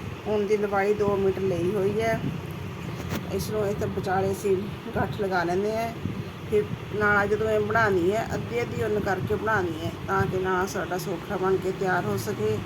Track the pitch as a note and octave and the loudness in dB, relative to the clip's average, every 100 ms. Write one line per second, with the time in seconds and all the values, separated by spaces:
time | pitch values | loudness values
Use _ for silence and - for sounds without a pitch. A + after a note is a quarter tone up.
0 | - - G3+ G#3+ G3+ G#3+ G3+ G3+ G3 G#3 | -8 -8 -2 0 2 2 2 2 2 2
1 | G3+ G3 G3 F#3+ F#3+ E3+ F3 G#3 F#3+ G#3 | 2 4 2 2 0 2 2 2 2 2
2 | A3+ A3+ - - - - - - - - | 0 0 -2 -4 -6 -8 -8 -8 -8 -6
3 | - - - G3 F#3+ G#3+ G3+ G#3 G3 G3 | -4 -4 -4 -4 -2 0 0 0 -2 -2
4 | F#3 F#3+ F#3+ F#3+ G#3 F#3+ G#3 - - - | 0 2 2 0 2 2 0 -6 -4 -2
5 | F3+ - G3 F#3 E3+ F3+ G#3 A3 A3+ A3+ | 0 0 0 2 2 2 0 0 -4 -4
6 | - - - - - G#3+ G#3 - - G#3 | -6 -6 -8 -10 0 2 2 -4 -6 0
7 | G#3 G#3 G3+ G#3+ A3 G#3+ G#3 A3+ A3 F#3+ | 4 4 4 2 2 2 2 4 4 4
8 | F3 G#3+ - - - A#3 A#3+ A#3+ A3+ G#3 | 4 2 0 -4 -2 -2 -2 -2 0 0
9 | G3 F#3 - G#3 G#3 G#3+ F3+ D#3+ E3+ - | 0 0 0 0 2 2 0 -2 -4 -6
10 | - F#3+ F#3+ F#3 F#3 F#3 F#3+ G3 E3 F3+ | -2 0 2 0 0 0 0 -2 -4 -4
11 | G3+ F3 - G3 F#3 F#3 F#3 F#3+ F#3+ F3+ | -4 -6 -4 -2 2 2 0 0 0 2
12 | G3+ G3+ G#3 G3+ G#3+ G#3 | 0 -2 -2 -2 0 0